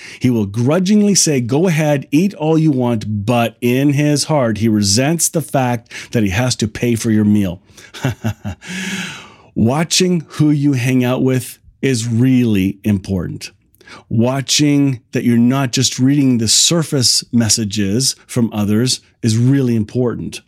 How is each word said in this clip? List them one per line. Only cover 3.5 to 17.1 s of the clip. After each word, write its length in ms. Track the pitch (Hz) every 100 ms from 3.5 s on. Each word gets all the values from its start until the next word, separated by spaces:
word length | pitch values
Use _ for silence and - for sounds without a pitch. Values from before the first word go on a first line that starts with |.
| -
in 320 | 120 127 143
his 320 | 139 147 143
heart 340 | - 151 120 104
he 100 | 113
resents 600 | 107 101 104 139 165 -
the 120 | 170
fact 520 | 135 139 123 120 - - -
that 140 | 120
he 60 | 104
has 260 | 92 127 -
to 120 | 110
pay 280 | - 120 113
for 160 | 117
your 120 | 107
meal." 380 | 104 104 98 85 _ - - -
<laughs> 1500 | 131 - 110 - 104 90 - 185 190 190 180 - - - -
Watching 720 | - 113 143 170 - 180 180 139
who 220 | - 151
you 240 | 147 143
hang 280 | 131 127 131
out 200 | 123 127
with 360 | 131 131 - - - _
is 260 | 135 123 117
really 720 | 113 131 127 120 101 95 -
important. 680 | 110 101 95 95 80 - - - _ _ - - -
Watching 920 | 117 120 135 127 - 147 143 139 123 -
that 120 | 127
you're 140 | 123 117
not 340 | 120 135 135
just 260 | 135 127 -
reading 380 | 131 147 135 120
the 120 | 113
surface 760 | - - 170 147 143 113